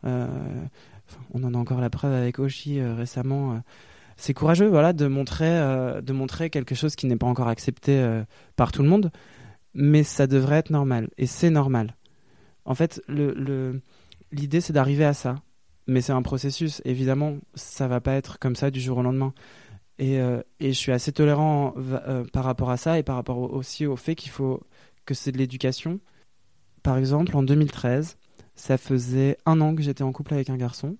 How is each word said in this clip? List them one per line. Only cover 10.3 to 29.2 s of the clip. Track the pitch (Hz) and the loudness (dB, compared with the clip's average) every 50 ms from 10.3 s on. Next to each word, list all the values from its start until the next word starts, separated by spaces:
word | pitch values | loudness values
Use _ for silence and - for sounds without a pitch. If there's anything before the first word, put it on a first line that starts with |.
| 135 135 131 135 147 | 4 4 4 4 4
être | 156 160 - | 2 2 2
normal, | 156 147 143 135 127 117 113 - - - | 0 2 2 2 0 0 -2 -4 -4 -4
et | 131 | -4
c'est | 127 - - - 170 | -2 0 2 4 4
normal. | 160 151 139 135 131 120 110 110 120 _ _ _ _ _ _ _ _ _ - _ _ _ _ | 4 4 4 4 2 0 0 -2 -6 _ _ _ _ _ _ _ _ _ -20 _ _ _ _
En | - 131 | -4 0
fait, | - 160 165 - - - | 0 0 0 0 -6 -10
le, | - 143 147 147 143 - | -6 -2 0 0 0 0
le, | - 135 139 139 131 131 131 127 131 - _ _ _ _ _ - - - _ - | -2 -4 -4 -2 -4 -4 -4 -6 -8 -10 _ _ _ _ _ -20 -20 -20 _ -6
l'idée, | 143 143 143 139 170 | -6 -4 0 0 0
c'est | 175 - 160 | 0 2 2
d'arriver | 147 131 135 143 143 156 | 2 4 4 4 4 4
à | 147 143 | 4 2
ça, | - - 131 127 139 - _ _ _ _ _ _ _ _ | 0 -2 -4 -6 -6 -8 _ _ _ _ _ _ _ _
mais | - 131 127 | 0 0 0
c'est | 123 - 135 | 2 2 0
un | 131 127 | 0 0
processus. | - 139 131 131 139 135 - 165 156 147 - - | 0 -4 -2 -2 -4 -4 -2 -4 -4 -4 -6 -4
Évidemment, | - 127 127 131 131 131 139 147 151 147 143 - _ _ | -4 -2 0 0 0 2 2 0 -2 -4 -6 -12 _ _
ça | - - - - - 135 | -16 -14 -14 -6 -4 -2
va | 127 123 123 | -2 -2 -2
pas | 123 - 135 | 0 0 -2
être | 139 135 - - - | -2 -2 -6 -12 -4
comme | - 135 123 | -2 -2 -2
ça | - - 139 135 | 0 -2 -2 -2
du | 131 | -2
jour | 123 131 127 123 | -4 -2 -2 0
au | 123 | 0
lendemain. | 123 127 135 135 135 131 - - - - - - - - 101 _ _ _ _ | 0 0 0 0 -2 -4 -8 -18 -20 -20 -20 -20 -20 -20 -20 _ _ _ _
Et, | 135 131 135 135 | -2 0 0 0
euh, | 127 123 123 120 113 _ _ _ | 0 0 -2 -2 -4 _ _ _
et | - 135 131 | -2 -2 -2
je | |
suis | - - - | -2 0 0
assez | 127 123 - - 139 | 0 0 0 -4 0
tolérant | - 151 147 147 143 151 156 156 143 139 135 - | 2 4 4 4 4 2 2 2 2 0 -2 -4
va-, | 123 131 131 131 - - - | -6 -6 -6 -6 -6 -4 -4
euh, | 135 127 123 - _ | -6 -4 -6 -4 _
par | 135 127 | -2 0
rapport | 131 127 - 131 123 | 0 -2 -2 -2 -2
à | 123 | -2
ça | 123 - 165 165 165 | -2 0 0 0 0
et | 147 | 0
par | - 135 | -2 -2
rapport | 127 120 - 127 120 | -4 -4 -4 -4 -4
au-, | 127 127 - | -4 -4 -4
aussi | 135 131 - - - 156 | -6 -8 -8 -6 -4 -2
au | 147 135 | -2 -2
fait | 123 - - 165 | -4 -4 -6 -6
qu'il | - - 139 - | -6 -6 -16 -8
faut | - 135 131 131 - - _ _ _ - - _ _ _ | -4 -2 -2 -2 -4 -6 _ _ _ -20 -20 _ _ _
que | - 135 | -6 -6
c'est | - - 143 | -4 -4 -6
de | 127 127 | -2 0
l'éducation. | 135 127 127 127 - 131 131 - - 160 170 202 _ _ _ _ _ _ _ _ _ _ _ _ _ _ _ - _ | -2 -2 -2 -2 -2 -2 -2 -2 -6 -6 -6 -6 _ _ _ _ _ _ _ _ _ _ _ _ _ _ _ -4 _
Par | - 131 131 | 0 2 2
exemple, | 135 131 139 147 170 180 - | 2 2 2 2 2 2 2
en | 147 135 | 0 2
deux | 131 143 | 4 4
mille | 151 151 143 | 4 4 2
treize, | - - - 123 123 135 156 165 - - _ _ _ - - _ _ | 0 -4 -2 0 0 0 -2 -4 -10 -18 _ _ _ -20 -20 _ _
ça | - - - 131 131 | -20 -2 0 0 0
faisait | - - 135 127 120 123 127 131 | 0 0 0 0 0 0 0 2